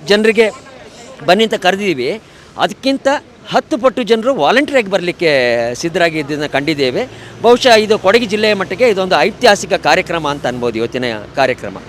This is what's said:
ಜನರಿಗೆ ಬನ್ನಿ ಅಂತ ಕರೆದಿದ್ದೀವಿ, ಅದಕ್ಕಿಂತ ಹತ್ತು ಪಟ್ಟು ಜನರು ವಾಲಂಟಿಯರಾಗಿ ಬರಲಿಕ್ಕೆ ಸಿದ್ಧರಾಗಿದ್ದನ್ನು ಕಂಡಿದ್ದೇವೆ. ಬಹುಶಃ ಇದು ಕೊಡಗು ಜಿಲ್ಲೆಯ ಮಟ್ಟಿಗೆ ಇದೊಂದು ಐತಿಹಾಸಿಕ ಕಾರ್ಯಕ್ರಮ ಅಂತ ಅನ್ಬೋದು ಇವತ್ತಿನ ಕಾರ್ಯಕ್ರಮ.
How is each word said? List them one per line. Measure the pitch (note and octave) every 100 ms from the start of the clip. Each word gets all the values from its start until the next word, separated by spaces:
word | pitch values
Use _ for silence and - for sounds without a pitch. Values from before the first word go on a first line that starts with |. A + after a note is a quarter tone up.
| D3+
ಜನರಿಗೆ | G#3 A3 G#3+ A3 - - - - - - - D#3
ಬನ್ನಿ | F#3+
ಅಂತ | A3+
ಕರೆದಿದ್ದೀವಿ, | G#3 F3+ G3 G3+ C#3+ B2 G#3+ - - - -
ಅದಕ್ಕಿಂತ | D#3 - C4 C4+ C4+ C#4 - - -
ಹತ್ತು | G#3 - D4+
ಪಟ್ಟು | B3+ A#3+
ಜನರು | G#3 A3+ A3+
ವಾಲಂಟಿಯರಾಗಿ | C4 D3 A3 D4 C#4 G3 F#3+
ಬರಲಿಕ್ಕೆ | F3 - E3+ C#3 B2 A#2 A#2 B2
ಸಿದ್ಧರಾಗಿದ್ದನ್ನು | E3+ E3+ E3+ D#3 C#3+ D3 D3+ C3+
ಕಂಡಿದ್ದೇವೆ. | C#3+ D3 C3 D3 B3+ - - -
ಬಹುಶಃ | A3+ B3 C4 A3 G#3+
ಇದು | G#3+
ಕೊಡಗು | F#3 A3+
ಜಿಲ್ಲೆಯ | A3+ G#3 G#3+
ಮಟ್ಟಿಗೆ | G3+ F3 G#3+ B3
ಇದೊಂದು | G3 F#3 E3 F3
ಐತಿಹಾಸಿಕ | G#3 A#3+ G3+ F#3 F3 D3+
ಕಾರ್ಯಕ್ರಮ | E3+ F3+ E3+ D3+
ಅಂತ | C#3+ C3+
ಅನ್ಬೋದು | B2 A#2+ A2+
ಇವತ್ತಿನ | A#2+ B2+ B2 A2 G2+ -
ಕಾರ್ಯಕ್ರಮ. | C3 B2 G#2 F#2+